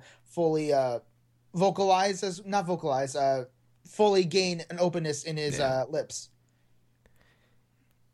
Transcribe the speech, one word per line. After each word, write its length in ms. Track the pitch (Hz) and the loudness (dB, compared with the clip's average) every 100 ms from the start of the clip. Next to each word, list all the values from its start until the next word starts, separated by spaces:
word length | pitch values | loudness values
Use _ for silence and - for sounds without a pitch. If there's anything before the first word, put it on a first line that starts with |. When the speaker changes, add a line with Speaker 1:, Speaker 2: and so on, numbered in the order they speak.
| - - | -12 -20
Speaker 1:
fully, 500 | _ - 165 156 147 | _ -2 0 2 2
uh, 260 | 139 127 117 - _ _ _ _ | 2 2 -2 -8 _ _ _ _
vocalize 720 | 170 190 185 196 185 202 185 | 0 0 2 2 4 2 -2
as, 200 | 202 175 | -6 -8
not 220 | 196 202 175 | -4 -2 -2
vocalize, 500 | 170 156 131 139 143 | -4 -2 -2 -2 0
uh, 300 | 135 135 127 _ _ _ - | 0 0 -4 _ _ _ -10
fully 360 | - 208 196 | 2 4 4
gain 400 | 180 185 185 170 151 | 2 0 0 -4 -6
an 80 | 175 | -2
openness 460 | 180 175 156 143 160 | 0 0 -4 -6 -6
in 120 | 156 | -4
his, 220 | 151 139 | -4 0
Speaker 2:
Yeah. 240 | 135 131 | 0 0
Speaker 1:
uh, 20 | 131 | 0
lips. 400 | 151 - - - _ _ _ _ _ _ _ _ _ _ _ _ _ _ _ _ _ _ | -2 -2 -10 -14 _ _ _ _ _ _ _ _ _ _ _ _ _ _ _ _ _ _